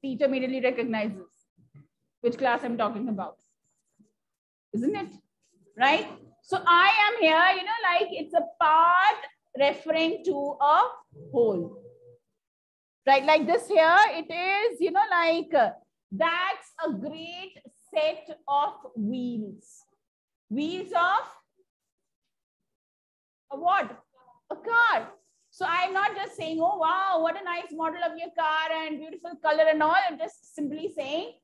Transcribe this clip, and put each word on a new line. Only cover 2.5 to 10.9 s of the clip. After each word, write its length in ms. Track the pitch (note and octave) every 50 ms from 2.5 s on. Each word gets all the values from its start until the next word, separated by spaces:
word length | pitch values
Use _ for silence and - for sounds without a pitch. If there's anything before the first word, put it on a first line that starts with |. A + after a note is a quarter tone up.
| A#3 A#3+ C#4
I'm 120 | B3 A#3
talking 320 | A3+ A3+ G#3 G#3+ G#3 A#3 B3+
about. 300 | A3 F#3+ F#3 D#3+ - _ _ _ _ _ _ _ _ _ _ _ _ _ _ _ _ _ _ _ _ _ _ _ _ _ _ _ -
Isn't 220 | A3 A#3+ C#4 G#4+
it? 160 | G#4 F#4 G3 - - _ _ _ _ _ _ _ _ _ _ _ G#3+
Right? 300 | B3 C4+ D4+ G4 G#4+ - - - - - _ _ _
So 200 | _ F#4+ F4+ -
I 240 | E4+ F4 F4 F4+ G4 A4 A4 G#4
am 140 | G#4 A#4+ A#4
here, 360 | G4 D#4+ D#4 D#4+ F4 F#4 G4
you 80 | F#4+ F#4
know, 160 | G4+ A4 A#4 A4 F4
like, 180 | F4 F4 G#4 F#4
it's 240 | F4+ F4 D#4 - -
a 120 | E4+ E4+ - - _
part 560 | E4+ D#4 D#4 D#4+ E4 E4+ F4 F4+ F#4+ G#4 G#4+ - - - _ _ _ _ _ -
referring 640 | C#4 C#4+ - - - D#4+ D#4+ D#4+ D#4+ E4 E4+ - -
to 320 | F4 D#4+ C#4 C#4+ C#4+ D4 -
a 220 | C4 C#4+ D4+ F4 A4 B4